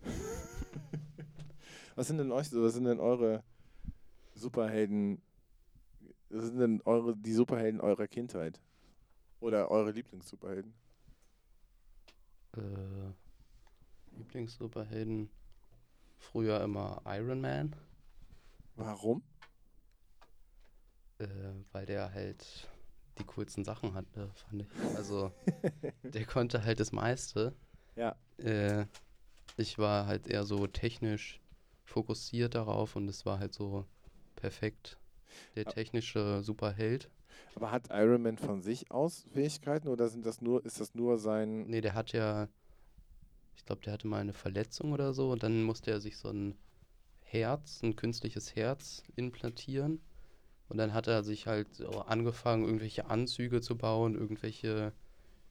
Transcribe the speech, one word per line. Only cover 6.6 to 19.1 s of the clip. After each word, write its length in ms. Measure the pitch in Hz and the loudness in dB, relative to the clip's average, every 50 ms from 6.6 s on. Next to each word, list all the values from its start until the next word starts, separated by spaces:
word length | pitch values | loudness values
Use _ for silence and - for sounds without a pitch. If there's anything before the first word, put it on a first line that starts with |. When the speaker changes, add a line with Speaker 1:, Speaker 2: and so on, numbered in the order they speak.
Speaker 1:
denn 200 | 123 117 110 101 | 6 6 6 4
eure, 340 | - 110 117 117 117 117 113 | 4 4 4 4 4 2 -2
die 160 | 104 104 113 | -2 0 4
Superhelden 480 | 110 113 123 - 127 117 113 110 110 107 | 6 6 6 6 4 2 2 2 0 2
eurer 260 | - 104 98 - 107 | 4 4 4 4 2
Kindheit? 540 | 101 - 117 120 123 - 92 80 80 - - _ _ _ _ - - - - - - - - - - - - | -2 -4 -6 -6 -4 -4 -4 -4 -4 -6 -10 _ _ _ _ -20 -20 -20 -20 -20 -20 -20 -20 -20 -20 -12 -6
Oder 280 | 117 117 110 104 92 - | 0 4 4 4 6 6
eure 200 | - 110 107 107 | 6 6 6 4
Lieblings-Superhelden? 840 | 107 113 - - - 92 90 - - - - 92 98 95 101 110 113 - _ - - _ - - - - - _ _ _ _ _ - - - - _ _ - - - - - - - - - - - - - - - | 0 -4 -6 -10 -12 -18 -16 -16 -16 -12 -10 -8 -6 -6 -8 -10 -14 -20 _ -20 -20 _ -20 -20 -20 -20 -20 _ _ _ _ _ -20 -20 -20 -20 _ _ -20 -20 -20 -20 -20 -20 -20 -20 -20 -20 -20 -20 -20 -12 -10
Speaker 2:
Äh, 40 | 110 104 101 98 98 95 95 98 98 95 98 92 - - - - - - - - - - - - - - - - - - - - | -8 -6 -6 -6 -6 -6 -8 -8 -8 -8 -10 -10 -14 -18 -20 -20 -20 -20 -20 -20 -20 -20 -20 -20 -20 -20 -20 -20 -20 -20 -18 -16
Lieblings-Superhelden? 1120 | - 113 120 - 127 113 113 - - 113 113 117 113 107 107 110 110 110 110 113 110 107 104 - - - - - - - - - - - - - - - - - - | -16 -14 -10 -8 -6 -6 -8 -8 -8 -8 -6 -6 -6 -6 -4 -4 -4 -2 -2 -2 -2 -4 -6 -10 -14 -20 -20 -20 -20 -20 -20 -20 -20 -20 -20 -20 -20 -20 -20 -20 -20
Früher 420 | - - - 117 113 107 107 104 | -14 -6 -2 2 2 4 4 4
immer 400 | 92 104 101 101 98 98 95 - - | 2 0 0 -2 -2 -4 -6 -8 -8
Iron 340 | - 98 101 110 123 131 131 | -6 -4 -4 -2 -2 -2 -2
Man. 340 | 135 131 135 139 147 151 151 147 - - - - - - - - - - - - - - - - - - - | -2 -2 0 0 -2 -2 -4 -8 -14 -20 -20 -20 -20 -20 -20 -18 -18 -18 -20 -20 -20 -20 -20 -20 -20 -14 -10
Speaker 1:
Warum? 460 | 117 113 107 104 95 101 110 | -8 -6 -6 -6 -2 0 2